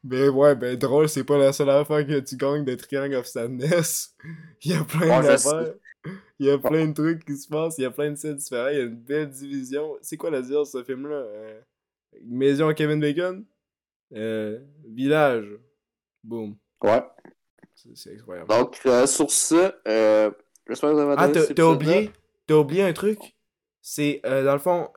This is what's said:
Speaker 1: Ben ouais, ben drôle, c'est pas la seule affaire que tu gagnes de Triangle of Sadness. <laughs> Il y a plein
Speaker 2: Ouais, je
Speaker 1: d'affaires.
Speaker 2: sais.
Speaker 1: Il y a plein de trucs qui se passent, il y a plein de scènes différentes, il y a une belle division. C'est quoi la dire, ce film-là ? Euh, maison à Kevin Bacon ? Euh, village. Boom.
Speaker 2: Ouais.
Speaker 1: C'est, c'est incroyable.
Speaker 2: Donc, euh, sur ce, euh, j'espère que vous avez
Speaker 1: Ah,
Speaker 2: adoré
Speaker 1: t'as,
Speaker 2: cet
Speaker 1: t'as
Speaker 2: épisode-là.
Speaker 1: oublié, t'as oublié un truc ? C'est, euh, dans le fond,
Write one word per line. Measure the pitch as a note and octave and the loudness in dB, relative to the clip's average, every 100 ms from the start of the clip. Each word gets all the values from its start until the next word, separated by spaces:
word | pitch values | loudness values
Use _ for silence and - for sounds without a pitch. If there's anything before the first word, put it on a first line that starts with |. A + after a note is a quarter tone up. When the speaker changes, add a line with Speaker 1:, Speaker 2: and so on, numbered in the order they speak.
Speaker 1:
Ben | C3 B2+ C#3 | -6 2 4
ouais, | C3+ D3 | 6 4
ben | C3+ B2 B2 | 4 -2 -2
drôle, | C3+ C#3 D#3 | 2 2 2
c'est | D3 | 0
pas | C3 C#3+ | 0 4
la | C#3 | 4
seule | C3+ C#3 | 4 2
affaire | C#3 D3 D3+ C#3+ | 2 2 0 0
que | D3 | -4
tu | C3 B2+ | -4 -4
gagnes | C3+ D3 | -2 -2
de | C#3 B2 | -4 -6
Triangle | - C#3 C#3 C3+ | -6 -6 -4 -4
of | A#2+ | -6
Sadness. | B2+ A#2 B2+ C#3 F3 D#3+ - - _ D#3+ E3 | -8 -8 -4 0 0 0 -6 -10 _ -20 -18
<laughs> | - _ | -20 _
Il | D3 | -4
y | E3 | -4
a | |
plein | D#3 D#3 | -2 0
Speaker 2:
Ouais, | E3 C3 | 2 4
je | C#3+ | 6
Speaker 1:
d'affaires. | C#3 C#3 D#3 D#3+ - - - | 4 2 -2 -4 -8 -20 -18
Speaker 2:
sais. | D#3 F#3+ _ _ | -16 -16 _ _
Speaker 1:
Il | C#3 | 0
y | |
a | C#3 | 2
plein | D3 D#3 D#3 | 2 2 0
de | |
trucs | D3+ D#3 E3 | 0 -2 -2
qui | D#3 C#3+ | -8 -12
se | - | -6
passent, | D3+ E3 D#3+ | -4 -4 -4
il | |
y | B2+ | -6
a | |
plein | A2+ D3 | -4 -6
de | |
scènes | D3 D#3 C#3 | -6 -10 -10
différentes, | - B2 B2+ | -8 -4 -2
il | D3 | -2
y | |
a | |
une | A#2+ | -4
belle | A#2 A#2 D3 D3+ | -8 -6 -4 -4
division. | C3+ C#3 C#3 B2+ C#3 D#3 C3+ | -10 -10 -10 -6 -8 -8 -10
C'est | - D#3 | -14 -8
quoi | E3+ | -4
la | C#3+ | -4
dire, | B2+ D3 | -2 -4
ce | D3 C3 | -4 -8
film-là ? | B2 C3 C#3+ D3 | -10 -10 -8 -8
Euh, | A#2 G#2 G#2+ A2 _ _ _ _ _ G#2+ | -10 -14 -16 -20 _ _ _ _ _ -20
maison | A2 B2 C3+ C#3+ D#3 | -12 0 0 2 0
à | |
Kevin | D#3 D3+ D3+ | 2 0 2
Bacon ? | D3 C#3+ F3+ F#3+ A3 _ _ _ _ _ _ | 0 -2 -4 -6 -16 _ _ _ _ _ _
Euh, | A2 A2 A2 G#2+ A2+ C#3 D3 A#2 | -10 -6 -4 -6 -10 -16 _ -18
village. | A2 C#3 D3+ C#3+ A#2+ G#2 G#2 _ _ _ _ _ _ | -4 0 4 4 2 -6 -18 _ _ _ _ _ _
Boom. | A2 A#2 G#2+ G#2+ _ _ | -12 -10 -10 -14 _ _
Speaker 2:
Ouais. | G2+ A2+ - _ - _ _ _ _ _ | 2 2 0 _ -20 _ _ _ _ _
Speaker 1:
C'est, | A#2 A#2 | -20 -20
c'est | - | -20
incroyable. | G2+ F#2+ F2+ E2+ | -20 -16 -16 0
Speaker 2:
Donc, | A2 C3 - C3+ | 2 2 -2 2
euh, | B2 B2 | 4 4
sur | - D3+ | 2 0
ce, | - - E3 F#3+ - - | 0 2 2 2 -2 -2
euh, | A2 G#2+ G#2+ G#2+ - _ _ - | 2 6 6 4 -2 _ _ -12
j'espère | A2+ D3 | -4 0
que | |
vous | D3+ | 2
avez | C#3+ C#3+ | 2 2
Speaker 1:
Ah, | |
Speaker 2:
adoré | D#3+ D3+ | 2 4
Speaker 1:
t'as, | D3+ | 2
Speaker 2:
cet | D3 | 4
Speaker 1:
t'as | E3 | 4
Speaker 2:
épisode-là. | D#3 D3+ F#3 | 4 2 0
Speaker 1:
oublié, | G#3+ - _ _ - | 0 -10 _ _ 2
t'as | |
oublié | D#3 C#3+ E3+ | 2 4 2
un | G3 | 0
truc ? | E3 G3+ G#3+ - _ _ _ _ _ | 0 -2 -4 -10 _ _ _ _ _
C'est, | - - D3 C#3+ - | -14 -4 -2 -2 -2
euh, | C3+ | 0
dans | C3+ | 2
le | C#3+ | 0
fond, | F3+ F3 D3+ | 0 -2 -4